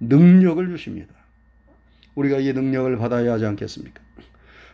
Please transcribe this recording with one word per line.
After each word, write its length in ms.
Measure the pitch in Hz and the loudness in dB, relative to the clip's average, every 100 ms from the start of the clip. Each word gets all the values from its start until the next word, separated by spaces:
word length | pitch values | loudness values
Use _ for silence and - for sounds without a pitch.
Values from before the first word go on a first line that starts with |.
능력을 680 | 117 143 175 185 180 160 185 | 0 4 6 6 4 0 -4
주십니다. 460 | 170 - 90 - _ _ _ _ _ _ _ _ _ _ | -8 -12 -14 -16 _ _ _ _ _ _ _ _ _ _
우리가 240 | 143 139 139 | -4 -2 -2
이 140 | 135 | -2
능력을 440 | 131 135 131 131 117 | -2 -2 -2 -2 -2
받아야 340 | 120 120 120 | -2 -2 -2
하지 140 | 113 107 | -2 -4
않겠습니까? 540 | 104 104 - - - _ - - _ _ _ _ | -6 -10 -14 -20 -20 _ -20 -20 _ _ _ _